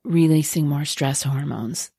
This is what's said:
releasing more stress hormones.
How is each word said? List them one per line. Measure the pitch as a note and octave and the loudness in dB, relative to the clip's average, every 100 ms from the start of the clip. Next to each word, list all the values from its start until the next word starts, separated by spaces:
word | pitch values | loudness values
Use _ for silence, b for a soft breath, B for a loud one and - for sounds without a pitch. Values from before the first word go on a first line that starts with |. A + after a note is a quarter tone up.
releasing | - E3 D#3+ D#3 D3+ E3 D3 | 0 4 6 4 2 0 0
more | C#3+ | -2
stress | D3+ - C3+ C3+ | -4 -2 -2 -2
hormones. | C#3 C3+ C#3+ A2+ A2+ E3+ - | -2 -4 -4 -6 -8 -8 -12